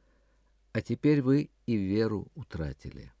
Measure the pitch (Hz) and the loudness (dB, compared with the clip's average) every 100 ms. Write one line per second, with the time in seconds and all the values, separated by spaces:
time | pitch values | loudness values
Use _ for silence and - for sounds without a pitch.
0 | _ _ _ _ _ _ _ 110 - 117 | _ _ _ _ _ _ _ -6 -4 0
1 | 147 151 127 139 147 _ - 110 95 104 | 4 4 4 2 0 _ -2 0 2 2
2 | 113 104 - - - 82 76 67 - - | 2 -2 -8 -14 -12 -6 -6 -8 -14 -16
3 | 107 _ | -18 _